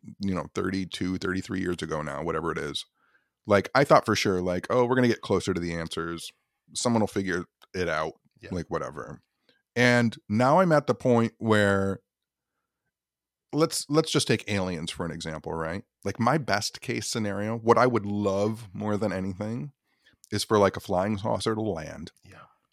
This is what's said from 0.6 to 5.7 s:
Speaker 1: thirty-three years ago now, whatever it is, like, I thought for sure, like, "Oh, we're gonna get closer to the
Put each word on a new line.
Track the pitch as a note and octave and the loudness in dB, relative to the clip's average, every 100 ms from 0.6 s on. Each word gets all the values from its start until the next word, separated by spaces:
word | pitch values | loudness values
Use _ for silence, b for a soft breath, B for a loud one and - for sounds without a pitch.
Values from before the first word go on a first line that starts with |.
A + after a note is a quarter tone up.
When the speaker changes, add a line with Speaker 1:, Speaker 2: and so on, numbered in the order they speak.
| F#2+ F#2+ F#2 - F#2 F#2 | -2 -2 -6 -6 -4 -2
Speaker 1:
thirty-three | F#2+ F#2 - F#2+ | -2 -4 -4 -4
years | F2+ F2+ | -4 -4
ago | D#2+ D#2 | -4 -4
now, | D2+ C#2 | -4 -6
whatever | E2 D#2+ D#2+ | -4 -4 -4
it | D#2+ | -4
is, | D2 - - _ _ _ _ _ - | -6 -6 -10 _ _ _ _ _ 2
like, | G2+ - C3 | 2 4 2
I | |
thought | C#3+ D3+ - | 6 6 6
for | G#2 | 2
sure, | A2 F#2 | 2 0
like, | F2+ F2+ - | 0 -2 0
"Oh, | B2 A#2+ | 0 2
we're | B2+ | 4
gonna | B2 | 4
get | A2 | 2
closer | - G2 - | 0 0 0
to | F2+ | -2
the | E2+ | -2